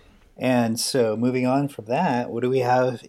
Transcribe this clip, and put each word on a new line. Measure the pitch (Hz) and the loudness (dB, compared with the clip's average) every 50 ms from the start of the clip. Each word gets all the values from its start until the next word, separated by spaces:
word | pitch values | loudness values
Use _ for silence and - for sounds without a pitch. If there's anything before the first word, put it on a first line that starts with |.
| _ - - _ _ _ _ | _ -20 -20 _ _ _ _
And | - 120 127 127 123 117 113 113 117 | -4 0 2 2 2 2 0 -2 -4
so, | - - - 135 117 110 107 | -4 -2 0 0 2 2 0
moving | 110 120 127 127 127 127 | 0 0 0 0 0 0
on | 127 131 139 143 | 0 0 0 -2
from | 139 - - 107 | -4 -6 -10 -6
that, | 107 120 151 185 165 127 120 123 - | -4 -2 0 0 0 0 0 -2 -4
what | - 117 123 | -4 -4 -2
do | 123 | 0
we | 131 131 | 0 0
have | 123 123 123 127 127 127 127 - - | 2 2 2 2 2 0 -2 -6 -8